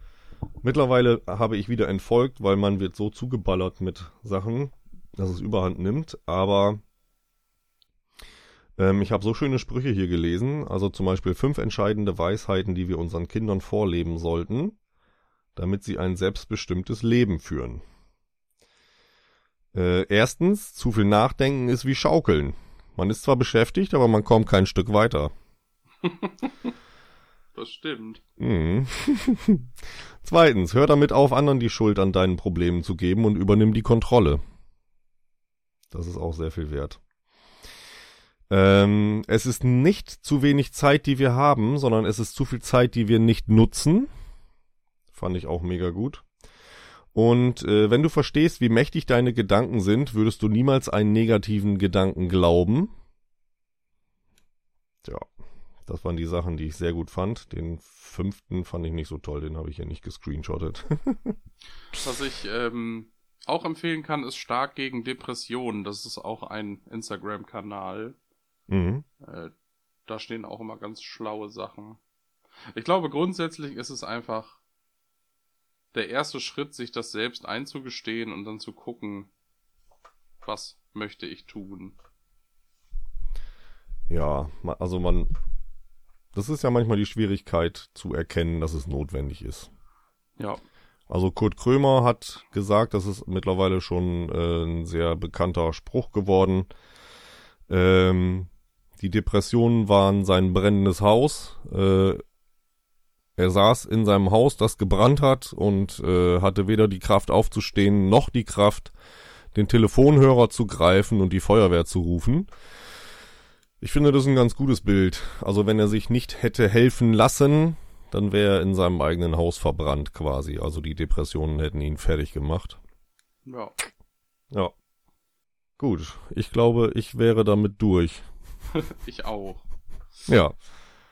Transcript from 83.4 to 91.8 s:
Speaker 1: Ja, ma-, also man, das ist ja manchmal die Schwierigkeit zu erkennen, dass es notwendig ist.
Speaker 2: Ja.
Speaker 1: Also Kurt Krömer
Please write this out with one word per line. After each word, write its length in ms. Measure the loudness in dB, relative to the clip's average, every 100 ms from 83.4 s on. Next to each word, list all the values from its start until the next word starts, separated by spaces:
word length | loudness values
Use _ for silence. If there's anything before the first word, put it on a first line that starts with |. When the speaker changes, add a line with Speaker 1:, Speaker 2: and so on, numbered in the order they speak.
| -6 -12 -20 -20 -12 -2 2
Speaker 1:
Ja, 420 | 2 2 -2 -6 -8
ma-, 140 | -10 -6
also 220 | -4 -2
man, 280 | 2 2 2 0 2 0 -2 -10 -16 -20 -20 -20 _
das 140 | -8 -6
ist 140 | -2
ja 80 | 0
manchmal 280 | 2 2 0
die 80 | -2
Schwierigkeit 800 | -2 -2 -2 -2 -2 -2 -4 -20
zu 200 | -14 -8
erkennen, 460 | -6 -4 -4 -2 -2
dass 140 | -4
es 120 | -6 -8
notwendig 560 | -8 -6 -8 -8 -10
ist. 280 | -14 -14 -20 -20 -20 _ _ _ _ _
Speaker 2:
Ja. 180 | -12 -12 _ _ _ _ _
Speaker 1:
Also 220 | -4 -2
Kurt 260 | -2 -4 -2
Krömer 480 | 0 2